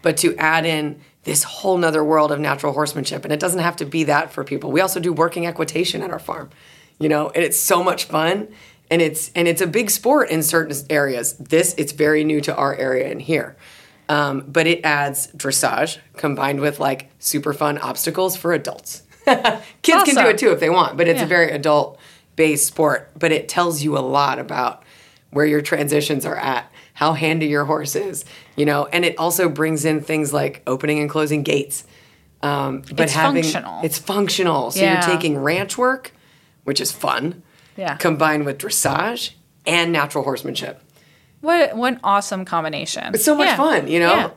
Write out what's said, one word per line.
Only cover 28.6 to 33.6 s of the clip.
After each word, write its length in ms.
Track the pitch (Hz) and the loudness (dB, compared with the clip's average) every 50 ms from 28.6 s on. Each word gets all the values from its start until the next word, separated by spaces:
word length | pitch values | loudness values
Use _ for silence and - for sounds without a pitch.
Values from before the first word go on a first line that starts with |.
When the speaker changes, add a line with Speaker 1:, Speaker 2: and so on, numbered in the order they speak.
| 147 | 0
Speaker 1:
know, 220 | 147 147 147 147 - | 2 2 0 -2 0
and 140 | - 175 175 | 0 0 0
it 100 | 165 165 - | 0 0 0
also 280 | 160 175 170 - 185 | -2 0 2 2 0
brings 380 | 180 147 143 156 160 160 147 143 | 0 2 0 -2 -2 0 0 0
in 160 | 160 156 151 | 0 0 -2
things 320 | 151 - 160 156 151 143 147 | -2 -2 -2 -2 -2 -2 -2
like 300 | 147 143 143 - - _ | -2 -2 -2 -6 -8 _
opening 340 | - 127 135 - 151 151 151 | -4 -4 -2 0 -2 0 0
and 80 | 147 147 | -2 -2
closing 320 | 147 156 151 147 151 151 143 | 0 -2 0 0 0 -2 0
gates. 400 | - 147 139 139 - - - - - - - - _ _ _ _ _ _ _ | 0 0 0 0 -4 -8 -12 -12 -16 -20 -20 -20 _ _ _ _ _ _ _
Um, 400 | - 143 143 143 139 135 131 135 135 - | -4 -2 -2 -2 -2 -4 -6 -8 -10 -10
but 120 | 143 135 | 0 0
Speaker 2:
It's 120 | 165 147 139 | 0 0 2
Speaker 1:
having 300 | 156 160 277 - 170 160 | 2 2 4 2 2 0
Speaker 2:
functional. 380 | 156 156 - | 0 -2 -4